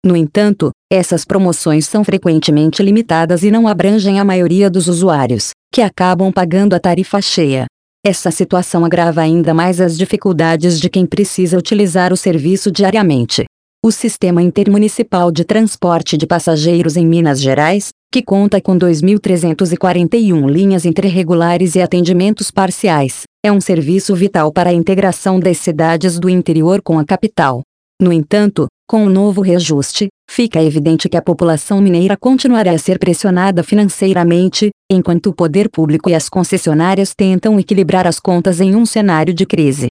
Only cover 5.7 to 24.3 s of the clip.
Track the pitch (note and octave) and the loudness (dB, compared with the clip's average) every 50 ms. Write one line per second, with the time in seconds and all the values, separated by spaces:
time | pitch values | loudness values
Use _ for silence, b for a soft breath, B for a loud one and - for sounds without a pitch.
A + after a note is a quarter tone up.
5.7 | - - A3+ F#3+ - - F#3 F#3 F#3 E3+ F#3+ F#3+ F#3 G3 F3+ E3 E3 F#3+ G3+ G#3 | 0 0 0 0 0 -2 0 0 0 0 0 0 0 0 -2 0 0 2 2 2
6.7 | F#3 E3+ - F3+ F3 F3 F#3+ - - G3+ F#3+ - - - E3 C#3+ C3+ C3 B2+ A#2+ | 0 2 0 0 0 0 -2 -2 -4 -4 -4 -2 -2 0 0 0 0 -2 -4 -6
7.7 | _ _ _ _ _ _ _ - F#3 - - F#3 E3 - F#3 - - F3+ F3+ - | _ _ _ _ _ _ _ -4 -4 -2 -4 -4 -2 -2 -2 0 0 -2 -2 -2
8.7 | - F3 E3+ E3+ F3 F3+ E3+ E3+ D#3+ E3 D#3+ D#3+ D#3+ E3+ E3+ E3 D#3+ D#3+ E3+ F#3 | -2 0 0 0 0 0 0 0 0 0 0 2 2 2 2 2 0 0 0 0
9.7 | F#3 E3+ F#3 F3 E3 D#3 F#3+ - - G3+ - G3+ F3+ D3+ E3 E3 E3 D#3 D#3+ F3+ | 0 0 0 0 0 -2 -4 -4 -4 -4 -2 -2 0 0 0 0 0 0 0 0
10.7 | E3+ D#3 D3 F3+ - F#3+ F#3 E3 - - G#3 - - - F3+ E3+ F3 F3 F3 - | 0 0 -2 -2 0 0 0 0 0 -2 -2 -2 0 -2 -2 0 0 -2 0 0
11.7 | A3 G#3 G#3 F#3 D#3 F#3+ F3+ F3+ F#3 F3+ - G3+ E3 E3 C3+ E3+ F#3+ F#3+ - G#3 | 0 0 0 0 0 0 0 0 0 0 0 -2 -2 0 0 0 -2 0 -2 -4
12.7 | E3 - G3+ F#3+ F#3+ A3 G3+ F3 D3 B2+ A#2+ A2+ - - B2 - _ _ _ _ | 0 0 0 0 2 2 2 2 2 0 0 -2 -2 -4 -6 -6 _ _ _ _
13.7 | _ _ - A3+ G#3 - - A#3 - - - F3+ F3 E3+ F3 F3 - G#3 G3+ G#3 | _ _ 0 0 0 0 -4 -6 -4 -2 -2 0 2 2 2 2 0 0 0 2
14.7 | G3+ G#3 G#3+ G#3+ - - A#3 - - F3+ F3 F3 E3 D3 E3 - G#3 A3 A3+ G#3 | 2 2 2 0 0 -4 -4 -2 0 0 0 0 0 -2 -2 0 0 0 0 0
15.7 | - - - F3 E3+ E3 D#3+ - - D3+ D#3+ D3+ F3 E3+ - F3 E3 D3+ D3+ E3+ | -2 -2 -2 0 0 0 -2 -2 -2 -2 -2 0 -2 -2 0 0 -2 0 0 0
16.7 | F3 E3+ F3 E3 D3 F3+ E3 E3 E3 E3+ E3 D#3 C#3 C3 C#3 C3+ C3+ C#3+ D3+ D#3+ | 2 2 0 0 0 2 2 2 2 2 2 2 0 0 0 0 2 2 2 0
17.7 | F#3 G#3 - - - _ _ _ - B3+ A#3+ - G3 G3 G3+ G#3 - G3 - - | 0 -2 -4 -8 -16 _ _ _ -4 -4 -2 0 0 2 2 2 0 0 0 0
18.7 | F#3 F3 F3+ F3 E3+ D3 D#3 F#3+ G#3 G#3 - G3+ F#3 F3 D#3 E3+ D#3+ - G3 E3 | 0 2 2 2 2 2 2 0 0 0 0 0 -2 0 0 -2 0 0 -2 -2
19.7 | F3 - - F#3 F3 F3+ F3 E3 - A#3 A3+ G3+ F3 D#3 C#3 C3+ C#3+ E3+ G3 G3 | -2 0 0 0 0 0 0 0 0 0 2 2 2 2 2 2 2 2 2 2
20.7 | G3 F3+ D#3+ E3+ D#3+ - - G3 E3+ F#3 F3+ D#3 F3+ E3+ E3+ E3+ F3 F3 F#3 F3 | 2 2 0 0 -2 0 0 0 0 0 0 0 0 0 2 0 0 0 0 0
21.7 | D#3 F#3 F3+ E3+ - F3+ F3 E3+ F#3+ F3 F#3 G3+ G#3+ - G3 - - - F#3+ F#3 | 0 0 0 0 0 0 0 2 2 2 2 0 -2 -2 -6 -6 -2 -2 -2 -2
22.7 | F#3 - - G3 E3 D3 C#3 B2+ - - - - _ _ - G#3 G#3 G3 - - | -2 -2 -2 0 0 0 0 -2 -4 -10 -18 -20 _ _ -2 0 0 0 0 0
23.7 | F#3 E3 D3 C#3 F3+ G3 F#3+ - G3+ E3+ F#3+ G3 | -2 -2 0 0 -2 -2 0 -2 0 0 0 0